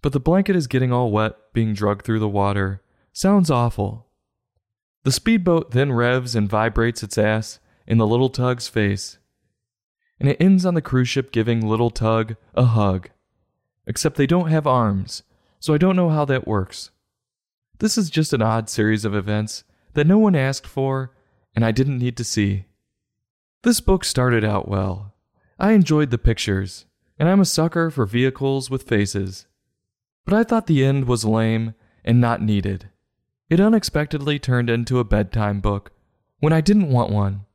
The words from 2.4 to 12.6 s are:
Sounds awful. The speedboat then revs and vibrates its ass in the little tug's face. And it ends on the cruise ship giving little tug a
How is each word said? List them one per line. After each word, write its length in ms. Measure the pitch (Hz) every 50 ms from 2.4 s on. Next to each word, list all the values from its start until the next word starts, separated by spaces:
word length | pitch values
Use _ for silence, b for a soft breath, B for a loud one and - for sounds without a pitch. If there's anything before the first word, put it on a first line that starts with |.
| 101 101 101 101 98 95 95 98 _ _ _ _ _ _ _
Sounds 360 | - - 190 202 202 180 156
awful. 580 | 147 120 120 120 - - 101 98 107 113 _ _ _ _ _ _ _ _ _ _ _ _ _ _ _ _ _ _ _ _ _
The 80 | 135 131
speedboat 580 | - _ 220 226 220 175 180 170 165 - -
then 220 | 113 123 139 143 127
revs 420 | 117 120 120 123 131 123 123 117
and 160 | 117 104 101
vibrates 520 | 101 107 110 113 107 117 113 117 117 - -
its 140 | 104 -
ass 420 | - 107 107 110 110 110 - - _ _ _ _ _ _
in 100 | - 113
the 100 | 113 110
little 220 | 104 113 120 131 131
tug's 400 | 127 - 123 123 123 120 - -
face. 480 | - 113 107 101 101 98 - - - _ _ _ _ _ _ _ _ _ _ _ _ _ _ _ _ _ _ _ _ _
And 80 | - 139
it 80 | 143 -
ends 280 | 165 190 196 185 180
on 80 | 185 175
the 80 | 165 -
cruise 260 | - - 127 127 123
ship 240 | - 135 131 - -
giving 340 | 117 107 113 117 117 110
little 240 | 107 110 113 117 117
tug 460 | 113 - 113 110 113 113 110 107 113 _ _ _ _
a 100 | -